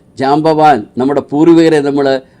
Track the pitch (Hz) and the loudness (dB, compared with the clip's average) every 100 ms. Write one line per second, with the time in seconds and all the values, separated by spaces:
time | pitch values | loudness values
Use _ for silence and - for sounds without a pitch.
0 | _ - 135 151 160 156 151 123 98 - | _ -8 -4 -2 0 2 2 0 -4 -6
1 | 143 143 - 147 165 165 165 156 143 139 | -4 -4 -4 0 2 4 2 0 -2 -2
2 | 139 131 - _ | -2 -4 -6 _